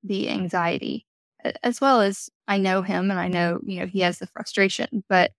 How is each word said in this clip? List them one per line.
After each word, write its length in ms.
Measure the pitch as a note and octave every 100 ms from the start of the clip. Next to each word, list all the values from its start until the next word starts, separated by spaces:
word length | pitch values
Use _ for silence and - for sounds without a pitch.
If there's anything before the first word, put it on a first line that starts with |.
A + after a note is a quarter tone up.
the 260 | G3+ G3 -
anxiety, 800 | - F3+ F#3 E3+ - - A3+ - _ _ _
a-, 220 | - - B3
as 140 | A#3+
well 200 | C#4 B3
as 300 | G3+ G3 - _ -
I 120 | G3+
know 240 | F#3+ F#3+
him 280 | F#3 F#3 F#3+
and 80 | F#3+
I 100 | F3+
know, 320 | F3+ E3+ F3
you 160 | - F3+
know, 60 | F3+
he 140 | G3
has 180 | F3+ F3
the 80 | F#3
frustration, 800 | - - - G3 - - G#3+ -
but 240 | F#3 -